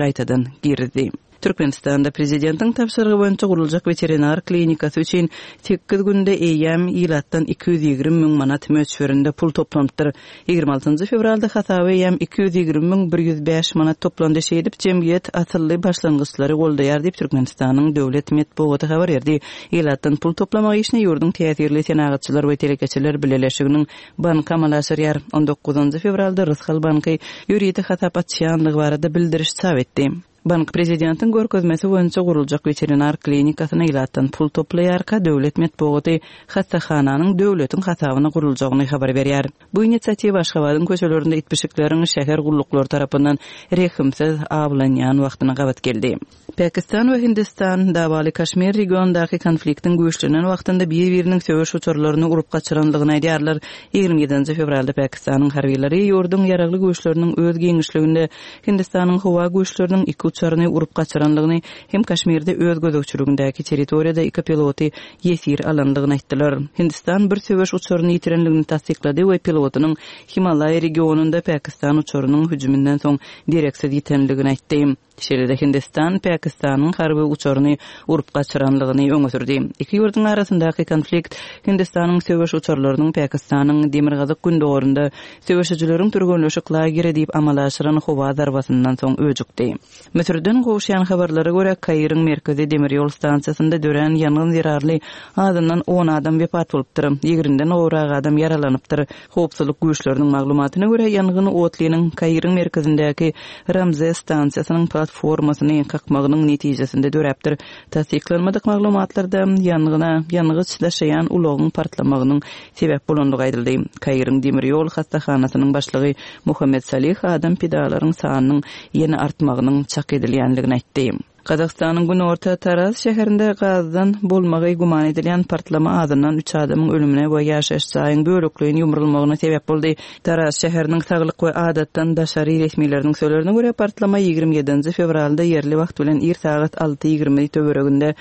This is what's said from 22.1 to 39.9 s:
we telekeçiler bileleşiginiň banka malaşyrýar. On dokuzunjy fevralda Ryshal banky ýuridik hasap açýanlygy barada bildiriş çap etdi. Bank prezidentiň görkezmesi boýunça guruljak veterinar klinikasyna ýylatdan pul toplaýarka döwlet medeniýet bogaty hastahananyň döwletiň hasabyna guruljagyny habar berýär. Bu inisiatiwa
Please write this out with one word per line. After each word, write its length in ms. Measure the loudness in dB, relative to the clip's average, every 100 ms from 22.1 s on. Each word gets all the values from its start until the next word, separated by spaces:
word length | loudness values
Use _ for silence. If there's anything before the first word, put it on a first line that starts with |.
| -2 -2 0 0
we 60 | 0
telekeçiler 640 | -2 -2 -2 -2 -2 0
bileleşiginiň 640 | 0 2 0 0 0 0 0 -6 -16 -4
banka 380 | 0 0 0 0
malaşyrýar. 680 | 2 0 0 0 0 -2 -2
On 140 | 0 0
dokuzunjy 520 | -2 -2 0 0 0
fevralda 480 | -2 0 0 0 0
Ryshal 320 | -2 -2 -2
banky 360 | 0 0 0 -2 -6 -10 -2
ýuridik 360 | 0 0 -2 -4
hasap 280 | -2 -2 -2
açýanlygy 580 | -4 -2 0 2 0 2
barada 380 | 0 0 0 0
bildiriş 380 | 0 0 -2 -2
çap 160 | 0 0
etdi. 300 | -2 -2 -2 -4 -12 _ -2
Bank 220 | 0 0
prezidentiň 580 | -2 0 0 0 0 0
görkezmesi 560 | 0 0 0 0 0 0
boýunça 300 | 2 2 2
guruljak 440 | 0 0 0 -2 -2
veterinar 500 | -2 0 2 2 0
klinikasyna 640 | -2 2 2 0 -2 0
ýylatdan 460 | 0 0 -2 -2 -2
pul 160 | -2 -2
toplaýarka 720 | -2 -2 0 0 0 -2 0
döwlet 380 | 2 2 0 0
medeniýet 160 | -2 -2
bogaty 400 | -2 0 0 -2 -4 -20 -8
hastahananyň 800 | -6 -2 -4 -2 0 2 2 2 2
döwletiň 420 | 2 0 -2 -2
hasabyna 460 | -2 -2 0 0 0 0
guruljagyny 500 | -2 0 0 0 0
habar 240 | -2 0 0
berýär. 320 | 0 0 -2 -10 -6 0
Bu 80 |
inisiatiwa 560 | 2